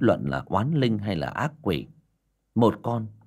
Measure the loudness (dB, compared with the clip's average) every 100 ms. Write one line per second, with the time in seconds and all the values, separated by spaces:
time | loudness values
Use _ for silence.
0 | 2 2 0 -4 -2 -2 0 0 0 0
1 | -2 -4 -4 -4 -4 -4 -2 -2 -4 -18
2 | _ _ _ _ _ 2 4 2 -2 -4
3 | -6 -14